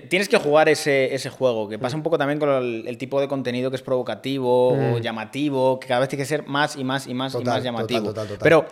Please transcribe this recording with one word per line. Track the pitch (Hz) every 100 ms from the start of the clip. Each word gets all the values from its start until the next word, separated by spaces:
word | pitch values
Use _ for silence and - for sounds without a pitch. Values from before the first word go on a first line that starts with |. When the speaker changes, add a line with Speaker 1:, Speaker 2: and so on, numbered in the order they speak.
| 127
Speaker 1:
tienes | 180 202
que | 214
jugar | 147 151 156
ese, | 143 151 139 131 131
ese | 131
juego, | - 127 113 104
que | 107
pasa | 120 156
Speaker 2:
Mm. |
Speaker 1:
un |
poco | 156 160
también | 139 151
con | 147
el, | 135 123 113 110
el | 120
tipo | 131 139
de | 139
contenido | 135 123 123 131
que | 131
es |
provocativo | - 127 123 107 135 135 123 123 127
o | 127
Speaker 2:
Mm. | 131 120
Speaker 1:
llamativo, | 113 113 107 135 147 135 131 131
que | -
cada | 123
vez | 135
tiene | 139
que | 135
ser | 147 131
más | 139 147 147
y |
más | 131 131 131
y |
más | 127 131
y | 127
Speaker 2:
Total, | 123
Speaker 1:
más | 120
llamativo. | 127 117 113 120
Speaker 2:
total, | 104
total, | 107 104
total. | 101
Speaker 1:
Pero | 120 160 -